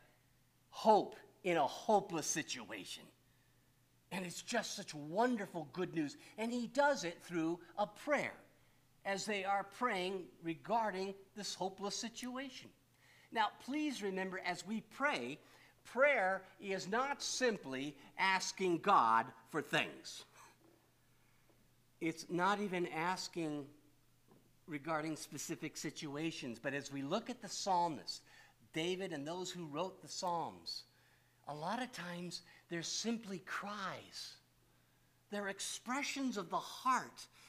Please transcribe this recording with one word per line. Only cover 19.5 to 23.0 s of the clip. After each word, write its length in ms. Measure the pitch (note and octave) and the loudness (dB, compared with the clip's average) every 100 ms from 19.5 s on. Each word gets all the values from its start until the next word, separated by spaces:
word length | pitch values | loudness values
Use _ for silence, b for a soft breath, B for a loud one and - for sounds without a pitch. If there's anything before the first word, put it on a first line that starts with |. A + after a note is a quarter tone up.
for 120 | D#3 | -2
things. 640 | - D3+ F#2 - - - - B B B - - _ _ _ _ _ _ _ - _ _ _ - | 2 2 2 -4 -12 -14 -16 B B B -20 -20 _ _ _ _ _ _ _ -20 _ _ _ -4
It's 260 | E3 D#3+ - | -2 -2 -4
not 320 | E3 F#3 G3+ | 2 2 2
even 280 | G#3 F3+ E3+ | 0 0 0
asking 800 | D#3 | 0